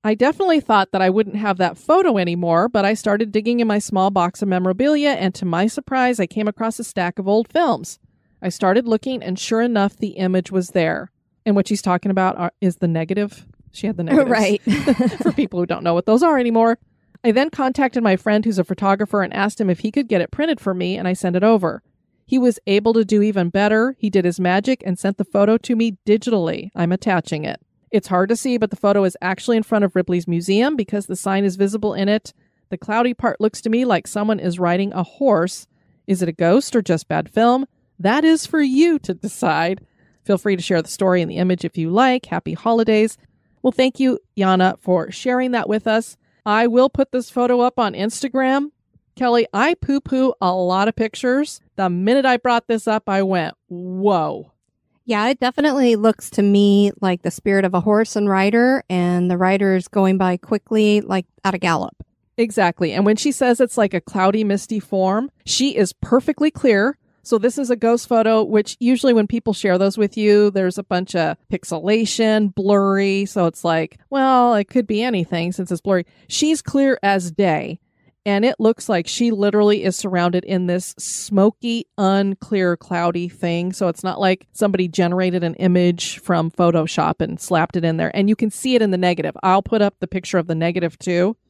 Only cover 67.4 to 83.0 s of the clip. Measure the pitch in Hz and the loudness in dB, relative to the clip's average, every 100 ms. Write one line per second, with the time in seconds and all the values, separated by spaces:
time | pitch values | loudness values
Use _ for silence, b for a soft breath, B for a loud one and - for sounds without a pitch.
67.4 | 233 240 247 240 226 240 - 233 226 220 | 0 -2 -4 0 0 0 0 0 2 2
68.4 | 214 214 202 - 240 254 269 233 208 226 | 2 0 0 -2 0 2 4 2 2 -2
69.4 | - 202 202 180 196 196 202 - 208 208 | -4 -2 0 2 0 0 -2 0 4 4
70.4 | 208 196 185 180 196 180 185 180 160 156 | 4 2 -2 -4 -6 -4 -2 -2 -2 -4
71.4 | _ 185 - 165 175 220 220 - 220 214 | _ -8 -6 -6 0 0 0 0 2 2
72.4 | 208 185 196 202 196 196 196 196 196 202 | 0 -2 2 2 4 2 0 0 -2 0
73.4 | 170 - 170 165 160 _ _ 277 262 254 | -2 0 -2 -2 -2 _ _ 0 2 4
74.4 | 240 220 196 254 208 214 247 208 170 175 | 4 2 0 -2 0 -2 -2 -2 -2 -4
75.4 | 170 185 180 175 - 185 170 b b - | -4 -6 -6 -6 0 -2 -2 b b -2
76.4 | 302 320 - 277 269 262 196 196 175 160 | 0 0 -2 0 2 2 0 0 -2 -2
77.4 | 196 156 - 165 _ _ _ _ 208 202 | 0 0 -4 -14 _ _ _ _ -2 0
78.4 | 240 - 220 233 - 185 170 - 233 208 | 0 2 0 0 -2 -4 -2 -2 -2 2
79.4 | 202 208 208 208 190 180 196 180 175 180 | 0 2 2 2 0 -4 -4 0 0 0
80.4 | - 190 180 180 - - - - - 202 | -2 -4 -2 -4 -6 -14 -12 -10 -2 2
81.4 | 208 - 233 233 - - 190 196 196 190 | 2 2 -6 -6 -8 -2 0 2 0 -4
82.4 | - 202 180 170 - 175 | -4 -2 0 -2 -4 -2